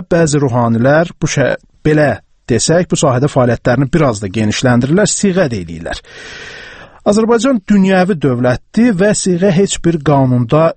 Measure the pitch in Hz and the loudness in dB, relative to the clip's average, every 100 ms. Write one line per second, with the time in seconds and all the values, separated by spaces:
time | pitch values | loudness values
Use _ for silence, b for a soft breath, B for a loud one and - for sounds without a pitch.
0 | 185 170 160 147 139 123 117 113 127 151 | 0 0 2 2 0 0 0 2 2 2
1 | 170 - 156 - 123 - _ _ 151 151 | 0 -4 -4 0 0 -2 _ _ 0 2
2 | 147 104 - _ - 120 - 165 175 170 | 2 -2 -10 _ -4 -2 2 0 0 0
3 | 151 123 143 143 123 117 - 123 139 165 | 0 2 0 2 0 0 0 0 0 0
4 | 147 104 104 110 107 - 131 120 131 175 | 0 -2 -4 -2 -2 0 0 2 2 2
5 | 208 - 196 180 160 110 82 82 82 - | 0 0 0 0 -2 -4 -8 -12 -10 -12
6 | B B B B B B B B B B | B B B B B B B B B B
7 | - 208 220 233 247 247 - 208 190 190 | -2 0 2 0 0 -2 0 2 4 2
8 | 180 180 135 120 123 123 - - 247 175 | 0 0 -2 0 0 -2 -4 0 0 2
9 | 202 202 196 175 202 165 196 - 165 165 | 0 0 0 0 2 2 0 0 -2 0
10 | 139 143 131 123 117 151 165 | 0 2 2 0 0 0 0